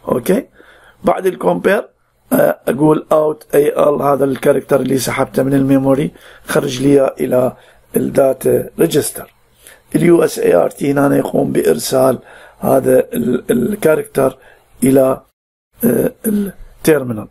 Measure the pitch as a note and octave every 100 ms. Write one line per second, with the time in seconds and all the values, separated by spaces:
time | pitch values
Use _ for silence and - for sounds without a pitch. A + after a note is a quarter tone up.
0 | - B2+ B2 G3+ - _ - - - _
1 | - - F#3 F3+ F3 F3 - G3+ - _
2 | _ _ _ - - - - D3+ D3+ D#3
3 | - D#3 D#3 D#3 - D3 D3 - D3+ D3
4 | C#3+ C#3 C#3 C3 D3 C#3 - C#3 C3 C3+
5 | C3+ C3 C3 - C3+ C#3 C3+ C#3 C3+ C3+
6 | E3 - - - - D3 C#3+ B2 C#3 C#3
7 | C3 - C#3 B2+ B2+ - - _ _ -
8 | C3 C3+ C3+ C3 C3 B2 B2 - D#3+ D3
9 | - - - _ _ _ - - _ -
10 | E3 E3+ D#3+ - - F3 - - C#3+ C#3+
11 | C#3 C#3 - - C#3 C3 - D#3+ - C3+
12 | C3 - - - - _ - C3+ B2+ B2+
13 | - - A#2 - - - - G#3 - -
14 | - - C3+ - - _ _ _ C#3 C3+
15 | C3 B2+ _ _ _ _ _ _ A#3 -
16 | - - A3 G#3 G3 - - - - D3
17 | B2+ G#2+ G2+